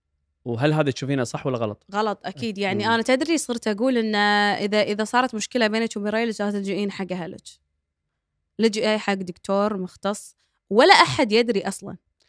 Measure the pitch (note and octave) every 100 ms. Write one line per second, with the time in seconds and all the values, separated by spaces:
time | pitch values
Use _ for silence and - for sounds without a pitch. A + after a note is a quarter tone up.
0 | _ _ _ _ B2 A#2 D3 D#3 D3 -
1 | C3+ C#3 A#2+ D3+ C#3+ B2 A2 G#2 _ G3
2 | A3 G3 - - A#3 G3 G3 G3 G#3+ A3+
3 | A3 C4 D#4 D#4+ - A#3 A3 G3+ C4 B3
4 | A3 G#3 G#3 G#3 G#3 G3 G3+ G#3+ - G#3
5 | G#3+ B3 B3+ G#3+ - B3+ G#3+ A3 A3+ G#3+
6 | G#3 A3 A#3 G#3 G#3 G3+ G3 F#3+ G3+ -
7 | F#3 F#3 D#3+ - - - _ _ _ _
8 | _ _ _ _ _ - A3 G#3 G#3+ G#3+
9 | G3+ G3 F3+ F3 - G3 G#3 G3+ F#3 -
10 | G3 G#3 - _ _ _ _ G3+ D#4+ F#4+
11 | - C3 A#3+ G#3+ A#3 G3 - - G3 F#3
12 | _ _